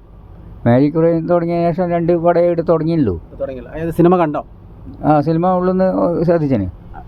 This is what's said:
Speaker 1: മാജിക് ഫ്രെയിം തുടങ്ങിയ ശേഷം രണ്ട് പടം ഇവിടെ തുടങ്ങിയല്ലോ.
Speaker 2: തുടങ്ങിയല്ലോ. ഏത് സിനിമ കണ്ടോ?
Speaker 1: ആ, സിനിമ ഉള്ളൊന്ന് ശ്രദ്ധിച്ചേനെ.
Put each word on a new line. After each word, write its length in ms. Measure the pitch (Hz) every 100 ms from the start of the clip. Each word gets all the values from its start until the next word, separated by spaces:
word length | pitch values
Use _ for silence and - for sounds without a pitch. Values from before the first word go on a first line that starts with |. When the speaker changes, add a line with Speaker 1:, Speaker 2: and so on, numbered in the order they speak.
| - - - - - - 117
Speaker 1:
മാജിക് 300 | 120 147 160
ഫ്രെയിം 180 | 165 165 165
തുടങ്ങിയ 260 | 175 170 170 170
ശേഷം 220 | 165 180
രണ്ട് 180 | 170 165 175 170
പടം 140 | 170 175
ഇവിടെ 160 | 170 165
തുടങ്ങിയല്ലോ. 440 | 165 156 170 117 82 - -
Speaker 2:
തുടങ്ങിയല്ലോ. 320 | 135 131 120 143
ഏത് 100 | 165 160
സിനിമ 180 | 170 180
കണ്ടോ? 200 | 160 147 - - - - - -
Speaker 1:
ആ, 160 | 143 151 143
സിനിമ 180 | 160 180 185
ഉള്ളൊന്ന് 300 | 180 185 190 185 190 170 170
ശ്രദ്ധിച്ചേനെ. 400 | 170 147 123 92 - - -